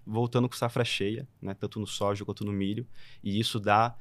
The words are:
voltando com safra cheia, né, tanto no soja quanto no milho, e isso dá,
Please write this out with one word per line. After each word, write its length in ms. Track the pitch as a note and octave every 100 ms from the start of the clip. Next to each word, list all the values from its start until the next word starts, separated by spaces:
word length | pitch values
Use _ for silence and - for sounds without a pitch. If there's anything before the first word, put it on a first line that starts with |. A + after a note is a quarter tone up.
| -
voltando 400 | A2 A#2+ B2 B2
com 80 |
safra 300 | - A#2+ B2
cheia, 420 | A#2 - G2+ A#2 C3+ _
né, 140 | F#2+
tanto 260 | G2 G#2 A2+
no 60 | G2+
soja 400 | - G2+ G2+ G2+
quanto 180 | G2
no 80 | G#2
milho, 340 | G2+ G2 A2 B2 - - -
e 160 | G2+ G2+
isso 180 | A2+ A#2
dá, 380 | G#2 G#2 A#2 -